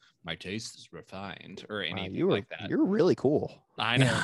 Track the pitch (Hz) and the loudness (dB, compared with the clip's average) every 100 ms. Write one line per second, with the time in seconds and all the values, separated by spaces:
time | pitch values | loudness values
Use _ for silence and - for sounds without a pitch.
0 | _ _ 85 82 90 107 113 - - 82 | _ _ -8 -8 -6 -8 -8 -14 -18 -18
1 | - 95 98 - - 98 - 104 82 101 | -14 -12 -12 -12 -14 -16 -10 -6 -4 -4
2 | 95 104 180 131 - 82 85 180 302 208 | -6 -2 0 0 -2 -8 -2 2 2 4
3 | 170 127 127 143 - - _ - 110 123 | 4 4 4 2 0 -6 _ -4 2 4
4 | 131 110 | 4 2